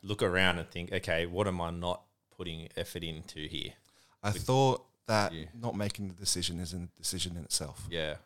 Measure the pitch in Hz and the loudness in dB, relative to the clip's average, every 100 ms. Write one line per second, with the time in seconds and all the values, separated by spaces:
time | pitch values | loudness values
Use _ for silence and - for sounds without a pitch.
0 | 98 104 104 92 95 87 82 87 87 95 | -2 2 4 6 6 4 -2 -6 -2 -2
1 | - 82 85 90 101 90 85 85 87 90 | 2 0 2 2 2 2 -2 -2 -2 -2
2 | _ _ _ _ 87 80 82 - 85 90 | _ _ _ _ -8 -8 -8 -6 -6 -4
3 | 82 78 - - 76 69 - - _ _ | -6 -6 -10 -8 -6 -6 -8 -12 _ _
4 | _ _ 104 104 - 131 135 123 - _ | _ _ -2 -2 4 6 6 4 -2 _
5 | - 110 101 82 80 117 117 98 104 - | 2 4 4 -2 -10 -6 -6 -2 -2 -2
6 | 98 90 98 90 87 85 87 90 87 _ | -6 -4 -2 0 0 -2 -6 -6 -8 _
7 | - 90 90 85 76 - 73 78 - 82 | -6 -2 -4 -4 -2 -2 -2 -8 -6 -2
8 | 78 73 | -2 -4